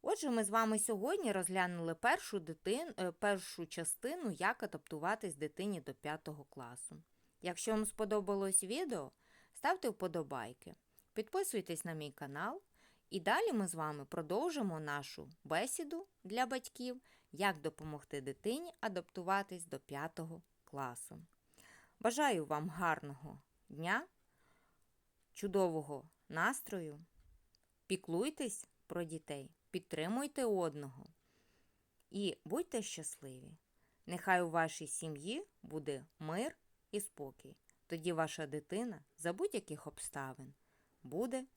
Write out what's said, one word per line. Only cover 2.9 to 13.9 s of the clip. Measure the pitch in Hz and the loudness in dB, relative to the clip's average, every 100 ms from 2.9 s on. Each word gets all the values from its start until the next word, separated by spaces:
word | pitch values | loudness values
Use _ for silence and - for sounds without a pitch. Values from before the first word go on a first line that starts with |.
| 214 | -2
е, | 185 | -2
першу | 165 208 196 - - 165 | 2 2 2 -2 -8 -6
частину, | - 165 156 240 349 269 | -4 -4 -2 -4 -2 -2
як | 175 190 247 | 2 0 2
адаптуватись | 208 - - 156 165 214 196 139 | -4 -6 -8 -4 0 0 -2 -4
дитині | 151 - 196 185 | -6 -2 -2 -2
до | 139 | -6
п'ятого | 135 147 156 - 151 | -6 -6 -6 -6 -12
класу. | 139 - 120 120 - 156 - _ _ _ | -12 -12 -12 -10 -10 -12 -20 _ _ _
Якщо | 175 175 - | -4 -2 2
вам | 214 214 | 2 2
сподобалось | - 214 208 190 196 196 190 | 0 2 2 2 2 4 4
відео, | 185 254 349 208 135 _ _ - _ | 2 0 0 -2 -4 _ _ -20 _
ставте | - 285 370 247 | -2 2 4 2
вподобайки, | 208 180 165 143 131 110 127 - - _ - _ | 0 0 0 0 -4 -4 -8 -16 -18 _ -20 _
підписуйтесь | - 220 381 392 220 175 165 170 | -4 0 0 2 0 -2 -4 -2
на | |
мій | 160 147 | -4 -6
канал, | 139 139 143 196 339 _ _ - _ _ | -6 -8 -4 -4 -4 _ _ -20 _ _
і | 190 | 0
далі | 165 269 453 | 4 6 6
ми | 247 190 | 4 2
з | 165 | 0
вами | 151 | -2